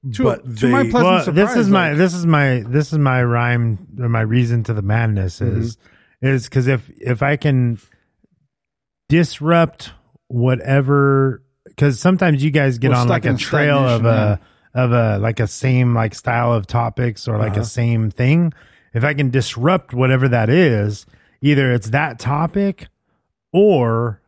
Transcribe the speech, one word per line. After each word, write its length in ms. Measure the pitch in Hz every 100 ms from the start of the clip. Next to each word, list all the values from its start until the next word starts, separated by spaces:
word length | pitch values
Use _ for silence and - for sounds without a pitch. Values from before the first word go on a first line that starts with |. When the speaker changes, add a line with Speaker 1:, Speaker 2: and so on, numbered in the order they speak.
| 135
Speaker 1:
to, 100 | 107
Speaker 2:
But 340 | 247 196 127 110
Speaker 1:
to 100 | 127
my 160 | 262
Speaker 2:
they 60 | 117
Speaker 1:
pleasant 180 | 240 180
Speaker 3:
Well, 120 | 185
Speaker 1:
surprise, 240 | 190 156 208
Speaker 3:
this 80 | 240
is 120 | 208
my, 200 | 196 170
Speaker 1:
like 80 | 147
Speaker 3:
this 160 | 185
is 120 | 175 170
my, 380 | 156 139 123 110
this 240 | 135 147
is 60 | 156
my 240 | 139 127
rhyme 640 | 120 120 120 120 117 101 - 104
or 100 | 120
my 120 | 113
reason 420 | 110 120 117 120 107
to 80 |
the 80 | 107
madness 580 | 98 110 113 101 92 -
is, 360 | 101 104 117 117 _ _ _ _
Speaker 2:
Mm-hmm. 140 | 131 135
Speaker 3:
is 140 | 104
'cause 180 | 135 127
if, 240 | 131 - -
if 240 | - 117
I 140 | 139 147
can 420 | 151 135 120 113 _ _ _ _ _ _ _ _ _ _ _ _ _
disrupt 840 | 156 165 - 151 170 165 - - - _ _ _
whatever, 1120 | 120 127 127 131 139 135 143 139 139 135 110 _ _ - -
'cause 220 | 143 120
sometimes 440 | 180 185 180 147
you 80 | 151
guys 260 | 147 135 120
get 120 | 131
Speaker 1:
We're 60 | 123
Speaker 3:
on, 40 | 120
Speaker 1:
stuck 20 |
Speaker 3:
like, 160 | 117 -
a 40 |
Speaker 1:
in 80 | 123
Speaker 3:
trail 400 | - 156 147 143
of 220 | 135 117
Speaker 1:
stagnation, 380 | 117 110 104 101 _ _ _ 123
Speaker 3:
a, 40 |
of 120 | 127
a, 260 | 120 113 101
like, 200 | 110 110
a 80 | 110
same, 480 | - 131 127 123 117
like, 180 | 113
style 400 | - - 120 120
of 140 | 117 98
topics 600 | 120 117 - 123 107 -
or, 100 | 107
like, 160 | 107
Speaker 2:
Uh-huh. 80 | 101
Speaker 3:
a 40 | 110
same 460 | - 117 117 110
thing. 420 | - 123 160 170 - _ _ _
If 100 | 117
I 100 | 135
can 160 | 147 139
disrupt 640 | 127 117 - 135 185 -
whatever 340 | 123 131 131 131
that 220 | 120 110
is, 560 | 151 170 110 104 104 - _ _ _
either 300 | 139 143 135
it's 180 | 120 101
that 300 | 131 156 117
topic 680 | 123 143 165 202 196 190 - _ _ _ _ _ _
or 680 | 175 208 170 117 113 117 101